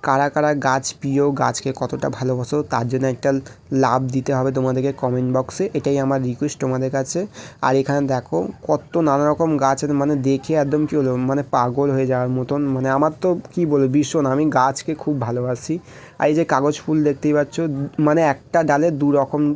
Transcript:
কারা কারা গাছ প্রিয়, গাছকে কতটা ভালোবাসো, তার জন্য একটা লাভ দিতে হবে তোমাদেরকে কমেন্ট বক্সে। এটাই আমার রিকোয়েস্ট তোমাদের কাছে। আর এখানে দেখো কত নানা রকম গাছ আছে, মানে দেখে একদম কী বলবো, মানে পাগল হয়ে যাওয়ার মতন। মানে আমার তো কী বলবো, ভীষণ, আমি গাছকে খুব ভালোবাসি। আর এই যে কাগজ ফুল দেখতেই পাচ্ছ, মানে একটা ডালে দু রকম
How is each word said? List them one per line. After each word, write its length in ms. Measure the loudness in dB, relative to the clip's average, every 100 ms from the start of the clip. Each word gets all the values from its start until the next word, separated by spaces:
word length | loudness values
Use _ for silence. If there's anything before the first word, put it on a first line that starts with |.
| 0
কারা 200 | 2 2
কারা 180 | 0 0 0 0
গাছ 180 | 0 -2 -8
প্রিয়, 240 | -2 2 2 2
গাছকে 280 | -2 -2 -6 -4
কতটা 260 | -6 -4 -4 -2
ভালোবাসো, 400 | -2 -2 -2 -4 -2
তার 120 | -2 -2
জন্য 140 | -2 -2 0
একটা 140 | 0 -2 -4 -20 -4 0
লাভ 180 | 2 2 0 -2
দিতে 160 | 0 0
হবে 120 | 0 0
তোমাদেরকে 340 | 0 0 -2 -2
কমেন্ট 280 | -2 0 0 0
বক্সে। 280 | -2 -4 -2 -2
এটাই 200 | 0 0 0
আমার 140 | 0 -2
রিকোয়েস্ট 280 | -2 -6 -2
তোমাদের 260 | -2 -2 -2 -2
কাছে। 240 | -4 -4 -6 -10 -20 -4 0
আর 80 | 2
এখানে 200 | 2 0 0
দেখো 240 | -2 -2 -4 -4 -8 -2
কত 240 | -2 0 0 2
নানা 140 | 2 2
রকম 180 | 2 0 2
গাছ 160 | 2 0 0
আছে, 100 | 0
মানে 120 | 0 0 0
দেখে 260 | 0 0 0
একদম 180 | 2 0 0
কী 60 | 0
বলবো, 180 | 0 0 0
মানে 120 | -2 0 0
পাগল 320 | 0 0 0 2
হয়ে 120 | 0
যাওয়ার 180 | 0 0 -2
মতন। 240 | -2 -2 -2 -2
মানে 120 | 0 2
আমার 160 | 0 0
তো 60 | -2 -2 -4
কী 80 | -4 0
বলবো, 160 | 2 4 2
ভীষণ, 280 | 0 0 0
আমি 100 | 2 2 2
গাছকে 360 | 2 0 -8 -6
খুব 100 | -4 -4 -2
ভালোবাসি। 500 | -4 -4 -6 -4 -8 -8 -20 -20 -2
আর 60 | 2
এই 40 | 2
যে 40 | 2
কাগজ 220 | 2 2 0
ফুল 140 | 0 2 2
দেখতেই 240 | 0 0 2
পাচ্ছ, 180 | 0 -2 -4 -4 -6 0 2
মানে 140 | 4 2
একটা 260 | 0 0 0 2
ডালে 180 | 2 2 2
দু 60 | 2 2
রকম 220 | 2 0 0